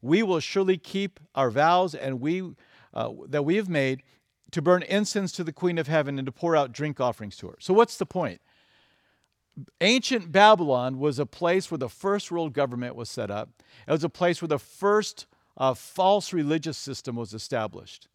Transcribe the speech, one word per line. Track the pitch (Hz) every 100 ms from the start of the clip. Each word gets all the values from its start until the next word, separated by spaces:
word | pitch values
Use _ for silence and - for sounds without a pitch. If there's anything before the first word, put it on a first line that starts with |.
"We | 120 175
will | 220 175
surely | - 196 190 185
keep | - 196 196 _ _
our | - 131
vows, | 113 156 180 185
and | 147 135 131
we, | 135 180 185 - _ _ _
uh, | - 117 117 135
that | 147
we | 143 190
have | 196
made, | 160 135 135 _ _ _ _ _
to | -
burn | 160 180
incense | 160 196 214 208 190
to | -
the | 165
queen | 151 180 170
of | 139
heaven | 160 139 139
and |
to | 135
pour | - 170 160
out | 139
drink | 117 151 139
offerings | 123 117 104 -
to | 92
her."'" | -
So | -
what's | 196 233 -
the | -
point? | 185 147 87 _ _ _ _ _ _ _ _ _ _ _ - 117 _
Ancient | 185 254 - 247 165
Babylon | 185 208 214 156 127 123 131
was | 147 127
a | 143
place | - 170 185 185
where | 160
the | 127
first | - 190 202 -
world | 170 160
government | 131 139 120 120
was | 117 117
set | - 107
up. | 101 110 _ _ - -
It |
was | 151
a | 165
place | - 180 170
where | 165
the | 147
first, | - - 202 208 208 - - _ _ -
uh, | 131
false | 123 - - 185 202 -
religious | 180 147 160 156 143
system | - 131 - 120
was | 113
established | 107 - 127 107 92 - - _